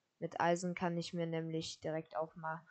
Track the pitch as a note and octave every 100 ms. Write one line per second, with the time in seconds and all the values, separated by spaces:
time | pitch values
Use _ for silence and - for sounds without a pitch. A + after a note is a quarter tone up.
0 | _ - E3 - E3+ F3 F3+ F3 F3+ E3+
1 | E3+ F3 E3 E3 E3 D#3+ E3 - E3 D#3
2 | D#3+ - D#3+ F3 D#3+ D#3+ -